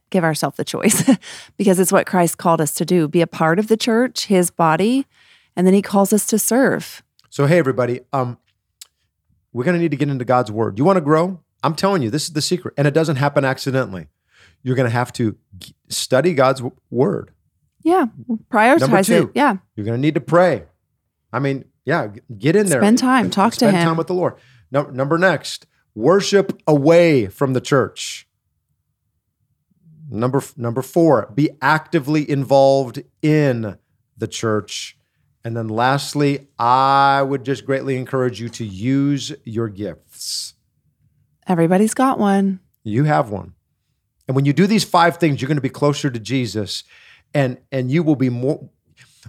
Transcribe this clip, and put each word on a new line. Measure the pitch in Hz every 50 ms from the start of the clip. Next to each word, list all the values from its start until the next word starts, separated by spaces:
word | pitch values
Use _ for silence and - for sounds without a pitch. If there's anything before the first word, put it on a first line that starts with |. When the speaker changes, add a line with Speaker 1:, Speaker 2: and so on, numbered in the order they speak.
| _ _
Speaker 1:
give | - 190 165
ourselves | 160 151 - - 143 -
the | - 147
choice | - - - - 214 - - - - 247 - - - -
<laughs> | - - - _
because | - 202 185 185 180
it's | 185 - 196
what | 175 -
Christ | - - 185 175 160 - -
called | - 180 165 160
us | 156 143 -
to | - 175
do, | 147 180 180 156 147
be | - 175 170
a |
part | - - - 165 160 165 190
of | 214 214
the | 220
church, | 220 - 254 220 226 254 254 - - -
his | - 202 180 180 175
body, | - - 170 160 156 160 190 226 254 269 277 - _ _ _ _ _ _ _ _ _
and | 196 180
then | 185 190
he | 202 202
calls | - - 196 196 190 220
us | 208 -
to | - - 208
serve. | - - 220 254 269 196 107 - 170 - - - - _ _ _ _ _
Speaker 2:
So, | - - 143
hey, | 143 170 175
everybody, | 147 135 123 113 123 123 123 123 - _ -
um, | 135 127 123 120 - _ _ _ _ _ _ _ - - - _ _ _ _ _ _ _ _ _ _ _ _ -
we're | 117 123
gonna | 170 180 170
need | 170 165 143
to |
get | 135 147 143
into | 139 127 123
God's | 107 127 123 123 110 104
word. | 110 113 107 98 101
You | 139
wanna | 190 196 185
grow? | 151 139 156 156 170 185 190 170 _ _ _ _ -
I'm | 143 160
telling | - - 196 202 180 127
you, | 107
this | 110 151 -
is | - 156
the | 151 139
secret, | - 180 180 - - -
and | - 143
it | 147 139
doesn't | 160 160 151 151
happen | 127 143 143 143 151 139
accidentally. | 131 135 - - 143 127 135 123 98 95 90 78 - _ _ _ _ _ _ _ _ _ _ -
You're | 127 127
gonna | 131 131 117
have | 113 120 123 - -
to | - 120 107 98 - _ _ - 92
g-, | - - - _ _ -
study | - - - - 127 127 147 185 170
God's | 131 131 131 135 127
w-, | 117 127 - _ _ _
word. | 120 120 135 190 - 57 - - _ _ _ _ _ _ _ _ _ _ -
Speaker 1:
Yeah, | 320 349 381 294 220 - 139 110 - 233 220 - _
prioritize | - 214 214 240 285 339
Speaker 2:
Number | 262 - - 190 196
two, | 196 - - 156 143
Speaker 1:
it. | -
Yeah. | 233 285 277 196 185 - _ _
Speaker 2:
you're | - 101
gonna | 107 117
need | 123 135 156 156
to | 165
pray. | - - 156 175 185 180 143 101 78 - _ _ _ _ _ _ _ _ _ _ _ _ 110
I | 123
mean, | 143 139 139 131 - _ _ _ _
yeah, | 123 151 170 123 104
g-, | 98 110 - - 120
get | 98 98 143 165
in | 208 214
there. | 190 151 127
Speaker 1:
Spend | 190 202 226 254
time, | 262 254 262 262 202 180
talk | - 202 190 233 -
to | -
Speaker 2:
Spend | 254 214 196
Speaker 1:
him. | 175 170
Speaker 2:
time | 165 165
with | 165 160 165
the | 180
Lord. | 180 175 127 - - _ _ _ _ _ _
Num-, | 131 139 147 139 131
number | 123 135 143 160
next, | 165 180 190 160 135 - - - - _ _ _ _ _ _ _
worship | 107 110 147 180 202 196 - 202 196 190 196 - - _
away | - 151 143 135 156 165 175 175 165 151 131 104 95
from | - - 143 135 131
the | 123
church. | - - 151 135 110 - - - - - - - - _ _ _ _ _ _ _ _ _ _ _ _ _ _ _ _ _ _ _ _ _ _ _ _ _ _ _ _ _ _ _ _ 160 156 156 160 147
Number | 113 104 117 127 131 139
f-, | - - -
number | - 117 117 113 135 131
four, | - - 180 165 160 139 110 104 - 107
be | 123 147 147 - -
actively | - 139 151 156 151 - - 165 127 135 151 156 147 -
involved | 147 139 135 113 139 139 135 135 135 135 135 120 113 139 - _ _ _ -
in | 151 151 151 147 139 123 117 113 104 87 - _ _ _ _ _ _ _
the | - - -
church. | - - - 113 107 107 98 - - - - - - _ _ _ _ _ _ _ _ _ -
And | 117 117
then | 117 113 110
lastly, | 107 113 123 131 139 143 143 - - 143 147 143 143 139 - _ _ -
I | 117 117 123 131 135 139 139 139 139 139 139 139 139
would | 135 139 135 113
just | 135 139 120 -
greatly | - 135 135 127 135 135
encourage | 127 127 - - 131 127 127 110 98
you | 117 117
to | - - 120
use | 104 95 92 107 127 135 139 139 143 143 135 117 - 156 - _
your | 123 110 120 117 110
gifts. | 98 95 104 95 78 - _ _ - - - - - - - - - _ _ _ _ _ _ _ _ _ _ _ _ _ _ _ _ _ _
Speaker 1:
Everybody's | - 185 165 165 165 185 185 214 220 -
got | - 262 269 262 -
one. | 208 202 196 196 196 196 190 190 _ _ _ _ -
Speaker 2:
You | 110 104 120 151
have | 151 151 151 143 101
one. | 104 92 90 85 - _ _ _ _ _ _ _ _ _ _ _ _ _ _
And | - 131
when | 135 139
you | 143 139
do | 127 190
these | 190 226 202 -
five | - - 175 170 175 165 -
things, | - 156 139 107
you're | 127 135
gonna | 151 147
be | 123 127
closer | - - 147 143 143 - - 143
to | 120 117
Jesus, | 104 92 127 135 123 107 95 110 101 87 - - - _ _ - _ - - _ _ _ -
and, | 147 139 123 123 - _ _
and | - 131 127 127 135
you | 170 165
will | 156 151
be | 117 131 127
more, | 120 120 123 135 156 - 139 - _ _ _ _ _ _ _ _ _ _ -